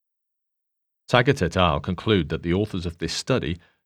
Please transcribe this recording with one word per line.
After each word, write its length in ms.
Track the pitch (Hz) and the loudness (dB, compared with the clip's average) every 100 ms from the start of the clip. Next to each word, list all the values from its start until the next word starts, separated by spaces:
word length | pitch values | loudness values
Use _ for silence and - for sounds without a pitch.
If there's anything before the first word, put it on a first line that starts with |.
| _ _ _ _ _ _ _ _ _ _ - | _ _ _ _ _ _ _ _ _ _ 0
Taggart 320 | 123 123 - | 2 4 2
et 160 | 85 92 | 0 2
al. 220 | 90 69 | 2 2
conclude 500 | 71 90 - 104 78 | -2 -4 0 0 0
that 140 | 80 | -4
the 100 | 85 | 0
authors 320 | 90 107 98 87 | 0 0 -4 -8
of 140 | 85 | -6
this 120 | 82 | -6
study 460 | - - 127 67 87 - _ | -6 -2 -2 -2 -6 -10 _